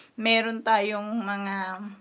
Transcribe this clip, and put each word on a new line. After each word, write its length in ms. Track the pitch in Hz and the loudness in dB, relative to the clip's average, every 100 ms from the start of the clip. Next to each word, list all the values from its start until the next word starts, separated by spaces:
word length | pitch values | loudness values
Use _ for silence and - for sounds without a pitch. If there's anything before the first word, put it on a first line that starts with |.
| - | -16
meron 480 | - 226 226 226 226 | -2 2 4 2 0
tayong 640 | 226 220 202 208 208 233 202 | 4 4 4 -2 -4 -4 -2
mga 600 | 202 196 196 185 185 208 202 | -4 -4 -4 -6 -8 -12 -16